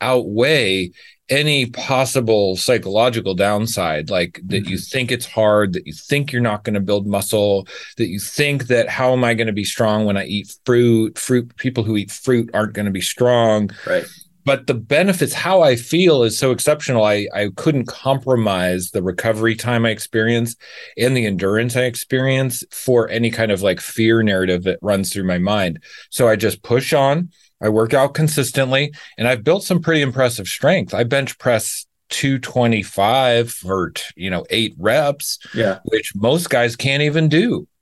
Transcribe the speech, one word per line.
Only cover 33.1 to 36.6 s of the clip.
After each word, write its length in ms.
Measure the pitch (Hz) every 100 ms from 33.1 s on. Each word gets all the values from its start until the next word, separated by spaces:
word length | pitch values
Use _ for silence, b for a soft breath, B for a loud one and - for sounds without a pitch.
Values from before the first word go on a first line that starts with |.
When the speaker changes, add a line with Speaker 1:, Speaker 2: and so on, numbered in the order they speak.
| 127 127 120 117
Speaker 1:
for, 420 | - 90 95 87 - - -
you 140 | 95
know, 160 | 87 -
eight 260 | 107 110 78
reps, 600 | 101 139 147 143 - - B
Speaker 2:
Yeah. 280 | 113 104 95
Speaker 1:
which 300 | - 110 -
most 340 | 98 113 160 170
guys 260 | 127